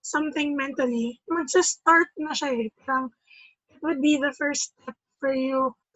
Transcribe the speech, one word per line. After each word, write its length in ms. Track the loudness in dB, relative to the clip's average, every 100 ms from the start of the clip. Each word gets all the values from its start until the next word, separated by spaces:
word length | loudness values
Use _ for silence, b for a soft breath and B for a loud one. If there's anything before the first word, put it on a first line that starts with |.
something 540 | -4 -2 -2 -2 -2 -2
mentally, 640 | -4 -2 -2 0 -4 -6 -6
magsa-start 760 | -4 2 2 2 0 4 4 4 -4
na 160 | -6
siya 340 | -4 -2 -2 -4
eh. 0 | _ -4
Parang, 240 | -2 -2 _ B B B B _
it 80 | -8
would 200 | -4 2
be 160 | 4 4
the 160 | 2 0
first 380 | -2 -2 -6 _
step 200 | -18 -18 _ _
for 140 | -2
you 400 | 0 0 0 0 -4 _